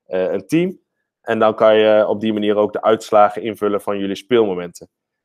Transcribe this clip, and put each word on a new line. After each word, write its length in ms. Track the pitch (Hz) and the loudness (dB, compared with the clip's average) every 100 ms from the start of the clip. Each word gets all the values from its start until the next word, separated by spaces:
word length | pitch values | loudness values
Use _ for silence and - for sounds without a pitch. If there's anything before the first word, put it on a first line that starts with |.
| - | -8
eh, 260 | 92 90 | -4 -4
een 160 | 95 - | -4 -2
team. 320 | 156 180 - _ _ _ _ | -2 -2 -6 _ _ _ _
En 180 | - 110 | -4 0
dan 160 | 110 107 | 0 4
kan 200 | 113 110 | 4 4
je 320 | 107 107 95 | 4 4 2
op 140 | 104 | -2
die 120 | 110 | -4
manier 220 | 104 104 104 | -2 0 0
ook 180 | 104 | -2
de 80 | - | -2
uitslagen 600 | 107 113 - 107 101 - | 0 0 0 2 2 0
invullen 400 | 110 101 104 104 | -8 -4 -2 -2
van 180 | - 202 | -4 -6
jullie 160 | 98 98 | -6 -8
speelmomenten. 720 | - 120 107 90 87 - 85 _ _ _ | -2 0 0 -2 -10 -14 -20 _ _ _